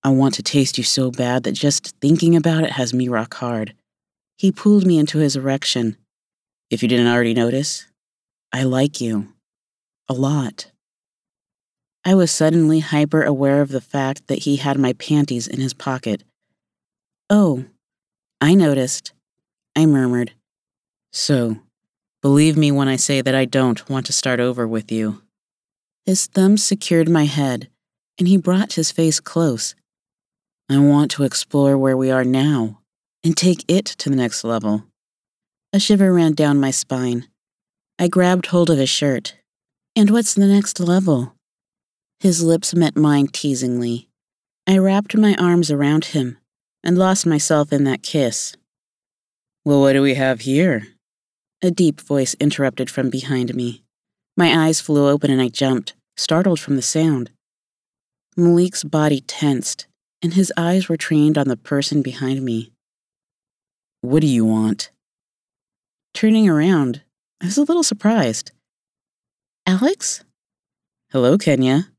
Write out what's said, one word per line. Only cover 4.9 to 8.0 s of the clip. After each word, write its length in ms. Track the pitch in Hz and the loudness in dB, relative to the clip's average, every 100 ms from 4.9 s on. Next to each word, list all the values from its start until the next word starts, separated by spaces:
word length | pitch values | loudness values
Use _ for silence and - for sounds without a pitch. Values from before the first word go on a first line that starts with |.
| 160 | 2
into 200 | 151 156 | 2 0
his 180 | 147 135 | 0 -2
erection. 600 | 135 135 - 123 113 104 _ _ _ _ _ _ _ | -4 -4 -4 -4 -4 -6 _ _ _ _ _ _ _
"If 140 | 117 | -4
you 60 | 120 | 0
didn't 180 | 123 120 | 2 2
already 280 | 120 117 | 2 0
notice, 520 | 117 117 131 147 - - _ | 0 -2 -2 -6 -10 -14 _